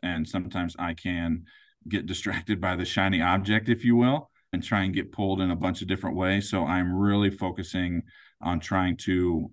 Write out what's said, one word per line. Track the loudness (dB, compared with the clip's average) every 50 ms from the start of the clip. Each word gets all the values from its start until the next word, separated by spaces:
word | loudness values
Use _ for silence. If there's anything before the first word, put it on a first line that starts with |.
| -6
And | -4 -2 -2 -4
sometimes | -2 -4 -4 -4 -4 -4 -4 -4 -4 -4
I | -6 -6 -6 -6
can | -4 -4 -4 -2 -2 -2 -2 -2 -4 -6 -12 -20 -20 _ _ _ _ -8
get | -4 -4 -2 -2
distracted | -4 -6 -6 -4 -4 -4 -4 -2 -2 -2 0
by | 0 -2 -2
the | -2 -2
shiny | -2 0 2 2 2 2 2
object, | 4 4 2 2 2 2 2 2 2 2
if | 0 2 4
you | 4 6
will, | 6 6 4 2 0 -4 -8 _ _ _ -6 -6
and | -6 -2
try | 0 0 2 2
and | 2 0
get | -2 -4 -4
pulled | -4 -2 0 0 0 0
in | 0 0
a | 0
bunch | 0 -2 -2 -2 -2
of | -2
different | -4 -4 -2 -2 -4 -2
ways. | 0 0 2 2 0 0 0
So | -2 -2 0
I'm | 0 0 0 0 0 0
really | 2 2 4 4 4 4 2
focusing | 0 -2 -4 -4 -4 -6 -8 -6 -4 -2 -2 -2 -2 -4 -6 -6 -12 -20 -20 -20 _ -8
on | -4 -2 -2 -2
trying | -2 0 0 2 2 0 0
to | -2 -2 0 2 2 2 2 0 0 -2 -4